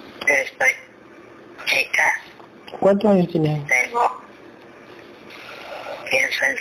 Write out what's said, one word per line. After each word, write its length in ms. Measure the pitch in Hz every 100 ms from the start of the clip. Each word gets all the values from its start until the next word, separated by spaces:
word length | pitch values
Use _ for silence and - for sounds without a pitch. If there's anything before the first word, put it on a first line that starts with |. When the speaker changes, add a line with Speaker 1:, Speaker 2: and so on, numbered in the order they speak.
| - - -
Speaker 1:
Estoy 420 | - 262 - - - - - - - - - - - -
chica. 480 | - - - - - - - - - - -
Speaker 2:
¿Cuántos 320 | 196 202 208
años 160 | 196 170
tienes? 380 | 160 151 151 143
Speaker 1:
Tengo, 540 | - - 240 240 - - - - - - - - - - - - - - - - - - - -
pienso 360 | - - - 139
en 120 | -